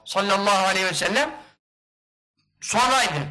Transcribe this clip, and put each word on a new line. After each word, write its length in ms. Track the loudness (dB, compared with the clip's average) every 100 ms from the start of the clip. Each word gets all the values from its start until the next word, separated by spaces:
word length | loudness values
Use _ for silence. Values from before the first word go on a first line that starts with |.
| -8
sallallahu 600 | -4 0 0 2 2 2
aleyhi 200 | 0 0
ve 80 |
sellem 360 | -2 -2 0 -2 -4 -18 _ _ _ _ _ _ _ _ _ _ _
sonraydı. 580 | -4 2 2 2 0 -2 -6